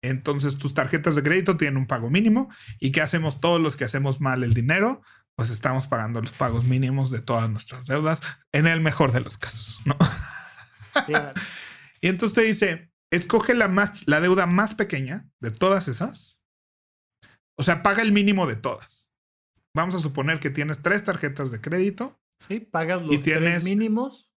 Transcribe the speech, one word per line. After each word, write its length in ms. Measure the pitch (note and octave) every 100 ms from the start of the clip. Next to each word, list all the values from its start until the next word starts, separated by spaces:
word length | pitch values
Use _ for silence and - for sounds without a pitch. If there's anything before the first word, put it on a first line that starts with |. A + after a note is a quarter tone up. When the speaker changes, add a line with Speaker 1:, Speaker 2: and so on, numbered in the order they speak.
Speaker 1:
Entonces, 540 | B2+ C3 - C#3+ C#3+ C#3
tus 160 | C#3
tarjetas 420 | - D#3+ E3 D3+ D3+
de 80 |
crédito 340 | D3 F3+ F3+ F3
tienen 200 | D3+ C3+
un 100 | C3
pago 220 | B2+ A#2
mínimo. 400 | E3 A3+ A3 C4+ - - -
¿Y 120 | C3
qué 100 | D3
hacemos 380 | D#3 E3+ D#3+ C#3
todos 180 | E3 E3+
los 160 | D#3+ C#3
que 80 |
hacemos 380 | A#2+ C#3 C#3 C3+
mal 220 | C3+ B2+
el 100 | B2
dinero? 480 | A#2 A#2+ F3 G#3+ C4+ _ _ _ -
Pues 140 | A#2
estamos 360 | A2 C3 C3 C3
pagando 340 | A#2+ A2 A#2
los 100 | A2
pagos 340 | - C3 A#2 B2
mínimos 460 | B2+ C3 C3+ C3
de 80 | A#2+
todas 300 | - A#2 A2+
nuestras 360 | A2 - C3 B2
deudas, 360 | C#3 D#3 E3 - - _
en 140 | C#3+ D#3+
el 140 | E3
mejor 300 | D#3+ C#3 C#3
de 100 | A#2
los 160 | - -
casos, 420 | - - - - -
¿no? 120 | -
<laughs> 1040 | E3+ - - - - - - _ - D4 C4
Speaker 2:
Claro. 280 | D#3 C#3+ C3+ - - - - - _
Speaker 1:
Y 60 | F3
entonces 280 | F#3 A3 A3+
te 60 |
dice, 500 | A3+ G#3+ G3 E3 - _ _
escoge 420 | F3 F3+ A3+ A3
la 140 | A#3+ G#3
más, 380 | F#3 G3+ - -
la 120 | D3+
deuda 280 | F3 F#3 F3
más 260 | F3+ G#3
pequeña 560 | G#3+ G#3 D3 C3 F3+ - _
de 120 | A#2
todas 360 | A2 F#3 G3 F3
esas. 540 | A#2 G#3 - - _ _ _ _ _ _ _ _ _ _ _ _ -
O 60 |
sea, 200 | C#3+ E3+
paga 180 | G3+ G3
el 100 | A3+
mínimo 360 | G#3 G3+ G3 E3
de 80 | A2
todas. 580 | B2 A#2 - - _ _ _ _ _ _ _ D3+
Vamos 180 | F3 F#3
a 40 |
suponer 400 | D#3 C#3 C#3 D#3+
que 100 | D3+
tienes 320 | C3+ D3 D3
tres 220 | E3+ G3+ G3+
tarjetas 460 | F3+ D3 C#3 C3+
de 100 | A2+
crédito. 580 | D3+ F3 G3 G3 C4 _ _ _ -
Speaker 2:
Sí, 120 | G#3+
pagas 440 | A3 E3 E3 F3+
Speaker 1:
Y 20 | D#3+
Speaker 2:
los 40 |
tres 120 | D3
Speaker 1:
tienes 400 | C#3+ D#3 E3+ F3
Speaker 2:
mínimos. 680 | F3 G3+ A3 A3 C4 - _ _